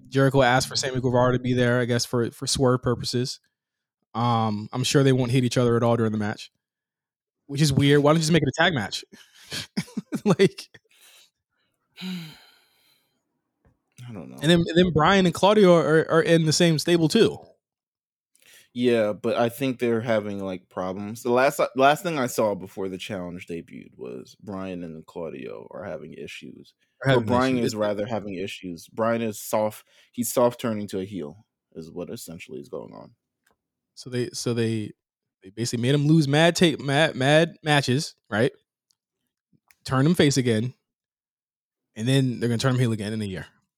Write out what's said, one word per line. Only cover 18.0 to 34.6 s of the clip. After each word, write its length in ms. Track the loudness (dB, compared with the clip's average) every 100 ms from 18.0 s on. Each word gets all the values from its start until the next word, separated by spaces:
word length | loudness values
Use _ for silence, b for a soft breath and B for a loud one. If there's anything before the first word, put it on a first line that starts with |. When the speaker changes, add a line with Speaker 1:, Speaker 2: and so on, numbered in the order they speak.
| _ _ _ _ b b b
Speaker 2:
Yeah, 380 | -2 2 2 2
but 240 | -2 -2 0
I 140 | 0
think 280 | -2 -4 -2
they're 220 | 0 0
having, 420 | 0 -2 -2 -6
like, 260 | -8 -10 -10
problems. 520 | -8 -6 -6 -10 -8
The 80 | 0
last, 300 | 2 2 2 -2 2
last 260 | 4 4
thing 160 | -2 -4
I 80 | -2
saw 280 | 0 -2
before 340 | -2 -8 -10 -8
the 80 | -8
challenge 500 | -10 -10 -10 -12 -12
debuted 440 | -12 -12 -18 -20 -16
was 380 | -14 -14 -18 _
Brian 400 | -12 -10 -10 -10
and 220 | -12 -14
Claudio 640 | -16 -12 -12 -10 -14 -14 -16
are 140 | -14
having 300 | -12 -12 -14
issues. 580 | -16 -16 -16 -18 -20 -20 _ _ _
Speaker 1:
Are 60 | 0
having 140 | 2
Speaker 2:
But 100 | 2 2
Brian 220 | 2 0
Speaker 1:
issues. 80 | -2
Speaker 2:
is 40 | -2
rather 300 | -2 -2 -4
having 280 | -6 -6
issues. 540 | -8 -8 -10 -14 -14 -12
Brian 320 | -4 -2 -2
is 180 | -4 -8
soft. 460 | -4 -2 -2 -6 b b b
He's 200 | -8 -4
soft 260 | 0 0 0
turning 260 | -6 -6 -6
to 120 | -8
a 40 |
heel 400 | -8 -10 -12 -14 _ _ _
is 160 | -18 -14
what 180 | -12 -12
essentially 500 | -12 -14 -16 -16 -16
is 80 | -14
going 240 | -14 -14
on. 160 | -18 -20 _ _ _ _ _ _ _ _
Speaker 1:
So 140 | -20 -8
they, 220 | -6 -6
so 220 | -6 -4
they, 380 | -2